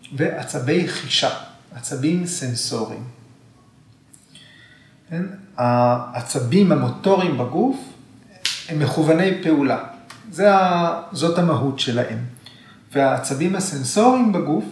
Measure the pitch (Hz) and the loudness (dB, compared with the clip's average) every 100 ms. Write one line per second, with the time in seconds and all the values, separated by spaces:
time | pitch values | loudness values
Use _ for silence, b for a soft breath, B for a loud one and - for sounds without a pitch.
0 | - 135 160 - - 147 123 175 170 - | -14 -4 -4 -4 -8 -6 0 0 0 -6
1 | 127 - 131 - - - - - - 135 | -4 -2 -2 -4 -12 -20 -20 -16 -10 -4
2 | 147 180 175 - 127 117 - 117 110 - | 0 0 -2 -6 -6 -4 -4 -4 -6 -8
3 | - - - - - _ _ _ _ _ | -14 -18 -20 -20 -20 _ _ _ _ _
4 | _ - B B B B B B B B | _ -20 B B B B B B B B
5 | - 165 190 - - - 120 120 123 123 | -10 -8 -8 -10 -16 -2 0 4 4 2
6 | - 123 - 139 120 180 185 143 127 - | -2 -10 -6 -4 2 4 6 4 2 -2
7 | 190 190 175 127 120 170 254 - - - | 2 2 2 -2 -2 0 0 -2 -8 -20
8 | - - - - - - - 151 135 165 | -20 -20 -20 -8 -6 -6 -6 -2 0 0
9 | 151 160 190 175 170 147 131 113 - - | 2 4 4 0 2 2 2 0 -6 -16
10 | - - 220 165 202 196 185 175 170 170 | -20 -20 -16 2 4 6 4 2 0 -2
11 | - 139 165 175 170 131 135 127 - 123 | -8 -2 0 2 2 2 0 -2 -2 -2
12 | 120 113 123 - B B B B - 143 | -2 -4 -8 -10 B B B B -6 0
13 | 135 131 - 135 175 190 - 139 127 208 | 2 2 -2 -2 -2 -2 -4 -4 -4 4
14 | 240 254 226 180 147 175 - | 4 4 2 0 0 -2 -4